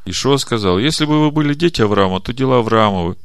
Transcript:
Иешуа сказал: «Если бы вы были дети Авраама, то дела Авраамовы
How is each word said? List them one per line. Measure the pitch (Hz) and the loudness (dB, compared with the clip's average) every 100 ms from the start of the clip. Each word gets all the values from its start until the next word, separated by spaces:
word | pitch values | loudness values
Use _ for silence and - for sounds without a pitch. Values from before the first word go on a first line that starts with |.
Иешуа | 95 - 127 139 | -10 -4 0 0
сказал: | - 117 101 92 | 0 -2 0 0
«Если | 143 160 | 0 -2
бы | 151 151 | 0 2
вы | 151 | 2
были | 151 147 | 0 -2
дети | 143 175 - | 0 0 0
Авраама, | 107 101 95 92 | 0 2 2 0
то | 101 | -4
дела | 123 131 127 | -4 0 2
Авраамовы | 110 110 107 95 85 90 | 2 2 2 0 -4 -6